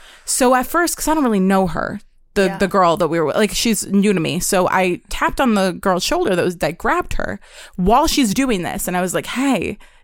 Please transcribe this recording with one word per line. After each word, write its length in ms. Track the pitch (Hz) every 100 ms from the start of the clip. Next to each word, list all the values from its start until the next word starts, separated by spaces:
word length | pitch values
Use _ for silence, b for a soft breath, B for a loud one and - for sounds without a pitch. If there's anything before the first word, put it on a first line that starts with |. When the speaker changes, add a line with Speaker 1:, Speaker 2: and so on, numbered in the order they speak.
| B B -
Speaker 1:
So 280 | - 254
at 140 | 254 254
first, 280 | 330 339 -
'cause 120 | -
I 60 |
don't 100 | 311
really 160 | 254 202
know 280 | 190 190 185
her, 340 | 156 - 208 - _ _ 208
the, 100 | 190
Speaker 2:
Yeah. 100 | 190
Speaker 1:
the 100 | 185
girl 300 | 202 175 165
that 100 | 160
we 100 | 170
were 60 | 156
with. 100 | -
Like, 160 | 208
she's 320 | - 233 208 -
new 260 | 196 202
to 60 | 185
me. 200 | 156 156
So 280 | - 190 180
I 320 | 190 185 175 -
tapped 300 | - 320 -
on 120 | 262 208
the 160 | 190
girl's 300 | 175 202 180
shoulder 320 | - 339 330 175
that 80 | 170
was, 120 | 170
that 200 | 160 175
grabbed 360 | 233 294 -
her 260 | - - 202 B B B -
while 320 | 180 247 311
she's 260 | 294 226
doing 300 | 190 269 190
this. 240 | 143 196 -
And 80 | 180
I 40 |
was 120 | 185
like, 140 | 170 -
"Hey, 500 | 240 277 214 165 202 b b